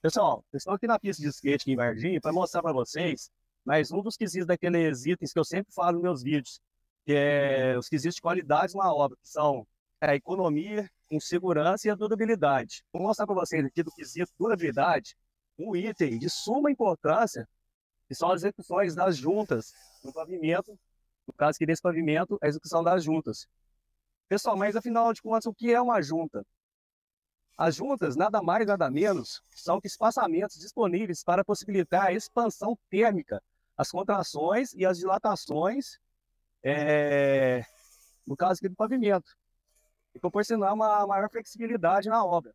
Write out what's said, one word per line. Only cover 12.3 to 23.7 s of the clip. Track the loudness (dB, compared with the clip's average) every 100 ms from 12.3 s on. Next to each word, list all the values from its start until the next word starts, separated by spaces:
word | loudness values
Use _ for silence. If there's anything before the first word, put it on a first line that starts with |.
| 2 4 2 -2 -14 _
Vou | -4
mostrar | -2 0 0
pra |
vocês | 0 0 0 0
aqui | -2
do | -4
quesito | -6 -14 -8 -8 _
durabilidade, | -2 0 0 2 2 2 -2 -20 _ _ _ -12
um | -6 -4
item | -4 -2 -2 0
de | -4
suma | -6 -2 0 2
importância, | 2 0 0 0 2 2 -2 -14 _ _ _ _ _ _
que |
são | -2 0
as | 2
execuções | 0 -4 -4 0 0
das | 2 0 2
juntas | 0 0 0 -2 -4 -20 -20 _
no | -14
pavimento, | -10 -10 -4 0 -2 -4 -16 _ _ _ _ -20
no |
caso | 0 0 0
aqui | -2
desse | 0
pavimento, | 0 0 0 0 0 -2
a | -2
execução | -2 -2 0
das | 2 2
juntas. | 2 -2 -4 -10 -14 _ _